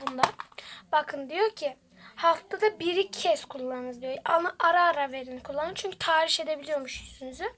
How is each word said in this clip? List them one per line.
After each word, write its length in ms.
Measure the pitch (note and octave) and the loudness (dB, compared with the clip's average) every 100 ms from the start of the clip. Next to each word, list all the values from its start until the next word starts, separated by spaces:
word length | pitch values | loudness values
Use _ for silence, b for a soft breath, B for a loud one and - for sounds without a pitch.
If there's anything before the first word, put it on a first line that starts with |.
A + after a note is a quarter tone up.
| C4+ | -4
bunda. 160 | B3+ A#3+ - - - B B - | 0 -2 -2 -16 -16 B B 0
Bakın 380 | D4+ D4+ C#4+ C4+ | 0 0 -8 -4
diyor 200 | E4+ A4 | 0 0
ki 260 | - C#4+ B3+ _ B B B | 0 -8 -8 _ B B B
haftada 640 | E4+ D#4+ - F#4+ G#4+ G#4 | 2 2 -2 2 2 2
bir 160 | E4+ F4+ | 0 0
iki 260 | G4 - | 0 0
kez 220 | F4 D4 | 2 2
kullanınız 580 | - C4+ B3+ B3+ B3+ A#3+ | 0 -6 -6 -6 -8 -8
diyor. 140 | C4 C4+ | -8 -6
Ama 320 | - E4 F4 - | 2 2 2 2
ara 260 | E4+ F4 | 4 6
ara 280 | F4 D4 C#4 | 4 4 -2
verin 260 | C4 B3+ B3+ | -4 -10 -12
kullanın. 340 | - C#4+ E4 | -8 -4 -4
Çünkü 240 | F#4+ F#4+ - | -4 -6 -4
tahriş 420 | - D#4+ D#4+ - | 2 4 4 2
edebiliyormuş 640 | D#4 D4 C#4+ D4 B3+ - | 0 -4 -2 -4 -4 -10
yüzünüzü. 440 | - - C4 B3+ G4+ | -12 -12 -12 -6 -8